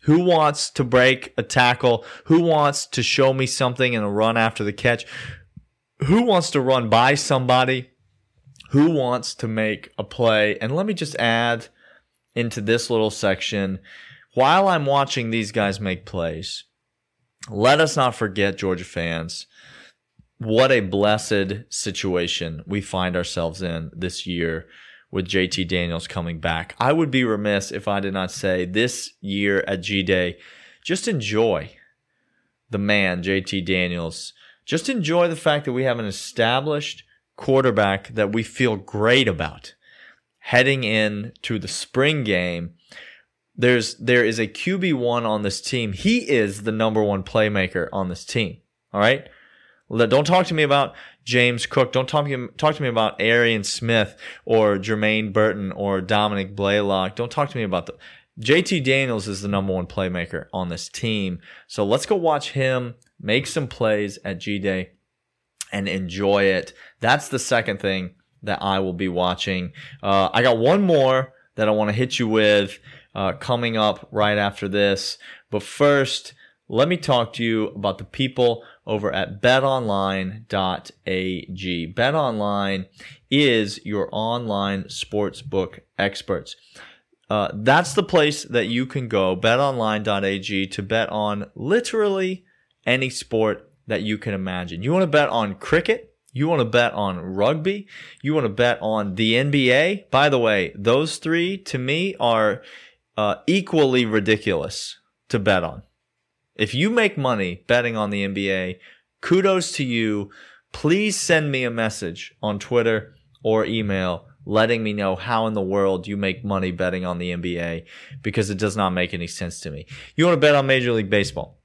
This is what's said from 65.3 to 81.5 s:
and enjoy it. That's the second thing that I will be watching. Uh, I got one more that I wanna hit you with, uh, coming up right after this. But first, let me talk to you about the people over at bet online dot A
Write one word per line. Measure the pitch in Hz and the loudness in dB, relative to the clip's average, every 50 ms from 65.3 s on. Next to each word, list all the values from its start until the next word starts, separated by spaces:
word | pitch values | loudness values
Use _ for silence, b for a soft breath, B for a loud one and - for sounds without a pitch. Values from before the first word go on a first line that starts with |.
| _ _ _ _ _ _ - _ | _ _ _ _ _ _ -14 _
and | - 101 98 | -6 -4 -4
enjoy | 98 82 95 95 87 87 95 101 98 101 101 101 | -2 -2 -4 -4 -6 -4 -2 2 2 4 4 4
it. | 98 95 90 87 - - B B B B B | 4 2 2 -2 -6 -14 B B B B B
That's | - 113 127 151 143 - | 0 2 2 2 0 -4
the | - 127 | -6 -6
second | - - 131 117 110 - 101 98 | -2 0 0 0 0 -2 -6 -4
thing | - 98 95 95 92 90 - _ _ _ _ _ - | -2 -2 -2 -2 -4 -8 -12 _ _ _ _ _ -6
that | 104 98 - - | -6 -4 -2 0
I | 98 98 95 | 0 0 0
will | 98 95 90 | 0 -2 -2
be | 85 98 92 | -2 -4 -2
watching. | 87 87 90 90 90 92 - - 95 90 90 90 - B B B B B B | 0 0 0 0 0 -2 -4 -4 -4 -4 -4 -8 -12 B B B B B B
Uh, | 101 98 98 95 90 - | 0 2 2 2 2 2
I | 117 | 2
got | 123 127 120 | 4 4 4
one | 113 113 131 175 202 | 4 4 4 4 4
more | 202 185 170 147 135 131 131 131 131 - b b b b b | 4 4 4 4 6 4 4 2 0 -2 b b b b b
that | - 110 107 | -2 0 2
I | 107 | 2
wanna | 107 107 104 101 | 2 2 0 0
hit | 110 127 127 - - | 0 -2 -2 0 -2
you | 123 | -2
with, | 110 110 110 107 104 104 104 101 95 - - B B B B B B B | 2 2 4 6 6 6 6 4 0 -4 -12 B B B B B B B
uh, | 101 98 95 90 | -4 -2 -2 -4
coming | - - - 127 120 120 117 113 | -4 -4 -2 -2 -2 -2 -2 0
up | 110 107 107 101 - - _ | 2 2 0 0 -2 -8 _
right | - 110 104 104 104 104 | -2 0 2 2 2 2
after | 101 101 101 - - 98 | 0 -2 -2 -4 -8 -4
this. | 92 104 101 101 98 98 - - - B B B B B B B | 0 2 2 2 2 0 -2 -8 -10 B B B B B B B
But | - 104 95 | -6 -6 -6
first, | - - - 143 143 143 143 135 127 - - - - - b b b b b b | -6 -2 2 4 4 4 4 2 0 -4 -8 -10 -12 -20 b b b b b b
let | _ - 110 135 160 | _ 0 0 2 2
me | 180 | 0
talk | 170 170 - 135 123 117 117 - | -4 0 0 2 2 2 0 -4
to | - 120 | -4 -2
you | 117 113 110 107 - | 0 0 0 -2 -2
about | - 101 98 101 92 - | -4 -4 -4 -4 -4 -4
the | - | -10
people | - - - 135 127 131 - 127 120 117 117 B B B B B | -18 -6 -4 -4 -4 0 2 2 2 2 0 B B B B B
over | - 110 104 101 104 67 | -4 -4 -2 -2 -2 -2
at | 87 98 - 95 101 - | -2 -4 -4 -6 0 4
bet | 123 127 135 135 | 4 4 6 4
online | 139 135 131 123 110 101 98 98 98 95 95 95 92 98 110 113 _ | 2 0 0 -2 -2 -2 0 0 0 -2 -2 -4 -6 -8 -12 -12 _
dot | - 98 95 92 92 - - - - _ _ | -2 -2 0 -2 -2 -6 -8 -16 -20 _ _
A | 80 92 92 92 95 92 87 - - | -6 -4 -4 -2 -4 -4 -6 -8 -10